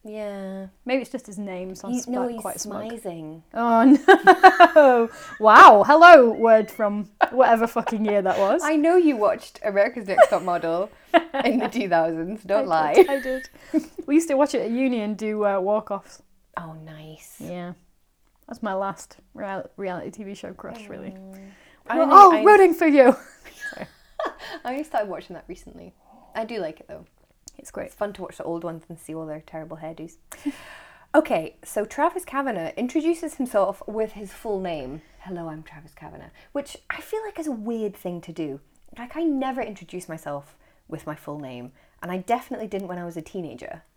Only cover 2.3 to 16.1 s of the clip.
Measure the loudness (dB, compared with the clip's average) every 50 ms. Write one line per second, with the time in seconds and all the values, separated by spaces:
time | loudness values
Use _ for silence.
2.3 | -8 -10 -10 -12 -10 -10 -12 -12 -12 -12 -12 -12 -14 -14 -14 -14 -14 -14 -16 -16
3.3 | -18 -20 _ _ -8 -6 -2 0 2 4 6 6 4 4 6 6 4 6 8 4
4.3 | 6 8 8 6 8 8 6 6 8 6 6 6 6 4 0 -2 -6 -18 -20 -20
5.3 | -10 2 4 8 10 12 12 12 12 10 6 4 6 10 12 12 12 12 10 6
6.3 | 2 0 4 4 4 4 4 -2 -6 -4 -4 -4 -4 -6 -10 -12 _ _ -2 -2
7.3 | 2 2 4 4 4 2 0 -4 -4 -6 -6 -6 -6 -4 -4 -2 -2 -2 -2 -2
8.3 | -2 -2 0 -2 -2 -2 -2 -2 -2 0 0 2 2 4 2 2 0 0 -2 -2
9.3 | -2 -4 -10 -20 _ -10 -8 -4 0 0 -2 -2 -4 -10 -10 -4 4 4 4 4
10.3 | 4 -4 -4 -4 -6 -4 -4 -6 -6 -6 -6 -8 -12 _ _ _ -2 -2 -2 -2
11.3 | -8 -4 -4 -2 -2 -2 -4 -4 -6 -6 -4 -2 -2 -2 -2 -2 -6 -8 -10 -10
12.3 | -12 -14 -8 -4 -4 -4 -2 -2 -2 -2 -2 2 4 4 4 4 2 -6 -6 -8
13.3 | -8 -10 -12 -16 _ -20 -18 -6 -6 -6 -6 -6 _ -16 -6 -2 0 0 0 0
14.3 | 0 0 0 0 -2 -6 -4 -4 -4 -2 -2 -2 -2 -4 -6 -8 -8 -8 -8 -6
15.3 | -4 -2 -2 -2 -2 -2 -2 -2 -4 -4 -4 -8 -12 -12 _ -18